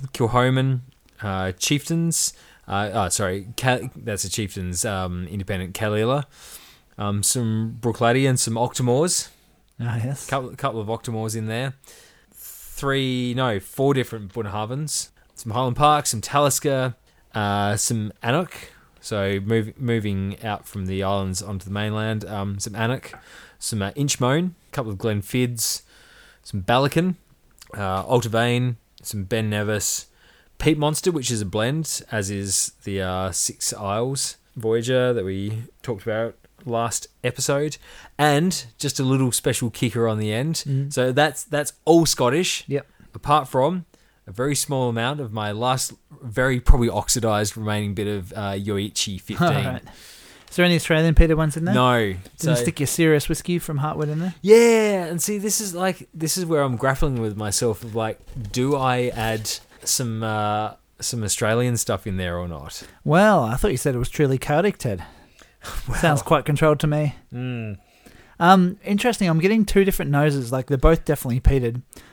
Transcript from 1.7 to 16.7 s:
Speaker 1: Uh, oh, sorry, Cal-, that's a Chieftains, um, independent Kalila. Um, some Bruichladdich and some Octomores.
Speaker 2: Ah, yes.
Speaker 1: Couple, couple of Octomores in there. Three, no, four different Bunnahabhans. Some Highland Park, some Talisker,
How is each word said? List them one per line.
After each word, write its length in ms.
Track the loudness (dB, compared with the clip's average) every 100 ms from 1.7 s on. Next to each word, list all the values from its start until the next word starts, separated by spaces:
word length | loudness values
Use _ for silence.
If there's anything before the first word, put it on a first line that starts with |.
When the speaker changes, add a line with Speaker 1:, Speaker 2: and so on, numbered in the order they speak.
| 0 0 -2 0 0 -2 -6 -20 -20 -6
Speaker 1:
Uh, 220 | -2 -2
oh, 160 | 0 0
sorry, 400 | 0 -2 -2 -6 -4
Cal-, 340 | 0 0 -2
that's 300 | -10 -6 -6
a 40 | -4
Chieftains, 540 | -4 -6 -6 -6 -4
um, 420 | -2 -2 -4 -6 -6
independent 460 | -8 -4 -6 -6
Kalila. 500 | -4 -2 0 0 0 -4 -14 -20 -20 -20 -20 _ -8
Um, 240 | -4 -2
some 560 | 0 0 0 -2 -4 -4
Bruichladdich 480 | -4 0 2 4 2
and 100 | 2
some 140 | 0
Octomores. 760 | -2 -2 -2 0 2 2 0 -6 _ _ _ _ -8
Speaker 2:
Ah, 180 | -4 -2
yes. 240 | -4 -6 -6
Speaker 1:
Couple, 240 | -6 -6 -6
couple 240 | -4 -4
of 80 | -4
Octomores 480 | -6 -4 -4 -4 -4
in 100 | -4
there. 280 | -4 -6 -8 -18 -20 -20 _ _
Three, 960 | -20 -20 -18 -16 -6 -2 0 0 -2 -2
no, 260 | 0 0 -2
four 340 | -4 0 2
different 380 | 2 0 -6 -10
Bunnahabhans. 800 | -8 -6 -4 -6 -6 -6 -6 -8 _ _
Some 180 | -14 -6
Highland 240 | -2 0 4
Park, 300 | 4 4 0
some 140 | -4
Talisker, 720 | 0 2 2 2 0